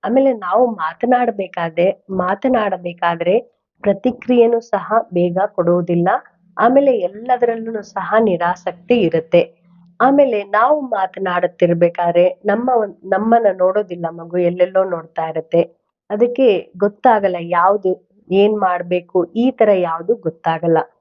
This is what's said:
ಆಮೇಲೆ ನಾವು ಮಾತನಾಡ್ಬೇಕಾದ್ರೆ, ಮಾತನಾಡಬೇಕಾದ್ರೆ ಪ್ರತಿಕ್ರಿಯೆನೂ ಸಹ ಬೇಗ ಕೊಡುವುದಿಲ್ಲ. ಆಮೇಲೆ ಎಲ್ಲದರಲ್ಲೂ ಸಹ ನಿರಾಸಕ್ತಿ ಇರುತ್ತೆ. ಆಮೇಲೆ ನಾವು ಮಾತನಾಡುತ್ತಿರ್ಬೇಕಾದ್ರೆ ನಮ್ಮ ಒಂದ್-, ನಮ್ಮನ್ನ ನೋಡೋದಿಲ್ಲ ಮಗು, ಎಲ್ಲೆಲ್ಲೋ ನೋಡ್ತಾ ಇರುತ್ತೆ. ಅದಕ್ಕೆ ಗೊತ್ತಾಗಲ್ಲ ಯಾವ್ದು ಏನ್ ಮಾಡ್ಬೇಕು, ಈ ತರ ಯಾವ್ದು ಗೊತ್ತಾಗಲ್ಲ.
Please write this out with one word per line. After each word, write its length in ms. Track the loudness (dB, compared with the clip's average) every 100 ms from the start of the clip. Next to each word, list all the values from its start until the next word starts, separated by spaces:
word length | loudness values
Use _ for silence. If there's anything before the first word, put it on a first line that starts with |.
ಆಮೇಲೆ 300 | -2 0 0
ನಾವು 320 | 0 -2 0 0
ಮಾತನಾಡ್ಬೇಕಾದ್ರೆ, 1400 | -2 -8 -4 -2 0 0 -4 -8 -6 -6 0 0 -2 _
ಮಾತನಾಡಬೇಕಾದ್ರೆ 1300 | -6 -4 -2 -2 0 -2 -4 -8 -4 -4 -2 0 0 -2 _ _ _
ಪ್ರತಿಕ್ರಿಯೆನೂ 800 | -4 -2 -2 -4 0 2 4 2
ಸಹ 340 | -2 -6 -2 -2 -2
ಬೇಗ 240 | -2 0 0 -4
ಕೊಡುವುದಿಲ್ಲ. 640 | -2 0 0 0 0 0 -2 -6 _ _ -2
ಆಮೇಲೆ 400 | 2 4 2 0
ಎಲ್ಲದರಲ್ಲೂ 840 | -2 -8 -4 0 0 -2 -6 -10
ಸಹ 340 | -8 -10 -2 0
ನಿರಾಸಕ್ತಿ 760 | 2 0 -2 -4 -8 -10 -2
ಇರುತ್ತೆ. 600 | 0 2 0 2 2 2 _ _ _ _ _
ಆಮೇಲೆ 420 | 2 4 2 2
ನಾವು 380 | -2 0 2 0
ಮಾತನಾಡುತ್ತಿರ್ಬೇಕಾದ್ರೆ 1600 | -2 -4 -4 -4 -4 -2 -4 _ 0 2 0 0 0 2 2 0 -4
ನಮ್ಮ 240 | -2 0 0
ಒಂದ್-, 380 | -2 -8 -4
ನಮ್ಮನ್ನ 340 | -2 2 2 2 2
ನೋಡೋದಿಲ್ಲ 480 | 0 0 -4 -6 -8
ಮಗು, 280 | -8 -8 -2
ಎಲ್ಲೆಲ್ಲೋ 460 | -2 0 0 0
ನೋಡ್ತಾ 460 | -2 -4 -8 -8 -6
ಇರುತ್ತೆ. 320 | -6 -2 0 0 _ _ _ _
ಅದಕ್ಕೆ 640 | -2 0 2 2 2 -4 -4
ಗೊತ್ತಾಗಲ್ಲ 580 | -4 0 2 2 0 -2
ಯಾವ್ದು 680 | -2 2 2 2 0 -4 _ _ _
ಏನ್ 280 | 2 2 2
ಮಾಡ್ಬೇಕು, 680 | -2 -2 -4 -4 -2 -2 -2
ಈ 260 | -2 -2
ತರ 180 | 2 2
ಯಾವ್ದು 420 | 2 0 -6 -4 -4
ಗೊತ್ತಾಗಲ್ಲ. 640 | -4 -6 -6 -4 0 0 0 _